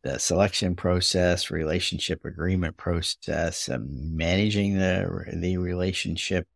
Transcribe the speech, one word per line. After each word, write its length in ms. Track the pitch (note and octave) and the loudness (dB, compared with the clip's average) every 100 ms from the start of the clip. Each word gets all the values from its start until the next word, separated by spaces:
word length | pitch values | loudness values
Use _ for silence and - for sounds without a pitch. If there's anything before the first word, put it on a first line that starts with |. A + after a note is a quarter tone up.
the 160 | C2 B1+ | -4 -2
selection 580 | - E2+ G2+ - F#2+ F2+ | 0 4 4 2 0 0
process, 720 | F#2 F2+ - F#2 F2+ F2 - | 2 2 2 4 4 2 -2
relationship 760 | E2 D#2 E2+ - F2 - F2+ - | -2 0 0 -2 -4 -4 -4 -6
agreement 500 | F2 E2+ F#2 E2+ - | -4 0 0 0 -4
process, 920 | - E2+ E2+ - - D#2+ E2 - - | -2 -2 -2 -6 -4 -2 -2 -2 -4
um, 180 | B1+ C2 C#2+ D2+ | -4 -6 -6 -4
managing 640 | D#2+ E2 F#2+ G#2+ G#2 G2+ F#2+ | -2 2 4 4 2 2 2
the, 480 | F#2 F#2 F#2 E2+ - | 2 2 0 -4 -6
the 240 | F2+ F2 F#2 | -2 0 0
relationship 920 | F2+ F2+ F#2 F#2 - D#2+ - F#2 - | 0 0 0 0 -4 -4 0 -2 -2